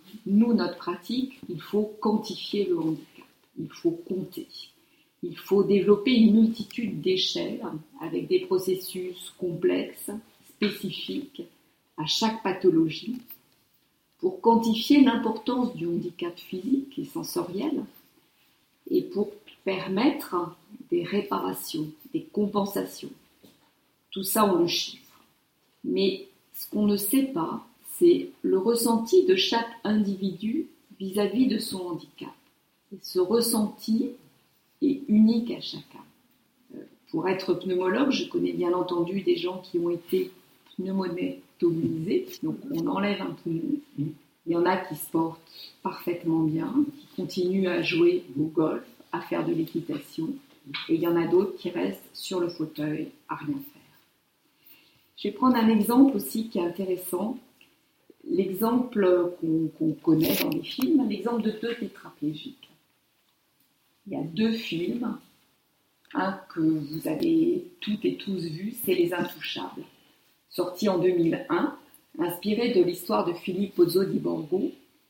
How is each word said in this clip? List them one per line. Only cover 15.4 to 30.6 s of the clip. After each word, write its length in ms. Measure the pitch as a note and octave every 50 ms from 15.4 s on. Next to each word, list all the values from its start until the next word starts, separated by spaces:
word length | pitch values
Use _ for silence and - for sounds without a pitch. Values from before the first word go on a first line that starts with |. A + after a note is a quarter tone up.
| - B3 B3 B3+ A3+ G3+ -
du 120 | D#3 E3
handicap 500 | E3+ E3+ D#3+ - F3 - - F3 E3+ -
physique 600 | - - - F#3+ F#3 F#3+ C4+ C4+ - - - - -
et 60 | D3
sensoriel 760 | - - E3 D#3+ - - F3 E3+ F3 F3 G3+ C4+ D#4 C#4+ - G#3 - - - _ _ _ _ _ _ _ _ _ _ _ _ _ _ _ _ - -
et 120 | - F3+
pour 300 | - - - G3 G#3+ - - - - - - _ -
permettre 920 | F#3+ F#3 - - F#3+ F#3+ G3+ B3+ D#4 - - - - F#3+ F3 E3 D#3+ - _ _ - G#3+ - - -
des 140 | F3 F3 E3+
réparations, 840 | - G3+ G3+ G3 - - - - F#3+ F#3 - - - - D#3 D#3 D#3 - - - - -
des 100 | D#3 -
compensations. 880 | - - G#3 G#3 G3 - G3+ G3 - - G3 - - - - - F2 - - _ _ _ _ _ - _ _ _ _ _ _ _ _ _ _ _ -
Tout 120 | - G3 F3+
ça, 220 | - - A3 G#3
on 140 | G3+ F3+ E3+
le 80 | F3
chiffre. 520 | E3+ - - - - - - - - _ _ _ _ _ _ _ _ _ _ _ _ _ _ -
Mais 440 | - F#3 F#3+ G3 F#3 - - - - _ _ _ _ -
ce 160 | - - -
qu'on 160 | - G#3 G#3
ne 100 | G#3 G3+
sait 280 | G3 - - C4+ C4+ C4+
pas, 440 | C4 - E3+ D#3+ - A3+ A3+ - - _ _ - - -
c'est 320 | - F3 E3+ - - - - - _ -
le 140 | F#3 F#3 F#3+
ressenti 680 | G3+ A3+ A#3 A3+ - A#3 A3+ A3 - - F#4 F#4 -
de 100 | F3+ F#3+
chaque 320 | F#3+ - - A#3 A3+ A3+ - - - -
individu 840 | G#3+ G#3+ G#3+ G3+ G3 F#3+ F#3 G3 F#3+ E3 - G#3 A3 B3 E4